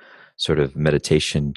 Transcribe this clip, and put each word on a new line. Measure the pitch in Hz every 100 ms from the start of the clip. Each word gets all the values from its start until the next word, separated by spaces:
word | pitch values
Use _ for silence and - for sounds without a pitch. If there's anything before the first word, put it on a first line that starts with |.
| - - - -
sort | - 76
of | 71 73
meditation | 76 73 - 78 - 78 71